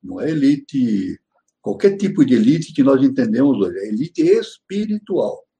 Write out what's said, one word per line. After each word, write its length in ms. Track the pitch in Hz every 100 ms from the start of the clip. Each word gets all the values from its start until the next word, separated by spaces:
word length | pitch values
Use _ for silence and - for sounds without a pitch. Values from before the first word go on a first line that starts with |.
Não 160 | - 139
é 100 | 156
elite, 880 | 156 139 143 - 139 123 104 92 - _ _ _ _
qualquer 360 | - - 98 98
tipo 280 | 202 - 127
de 100 | 123
elite 380 | 110 160 160
que 100 | -
nós 180 | 135 135
entendemos 540 | 135 135 113 113 139 113
hoje, 200 | 90 87
é 80 | 107
elite 340 | 107 - -
espiritual. 1200 | 165 220 - - _ 196 214 208 - 175 104 - _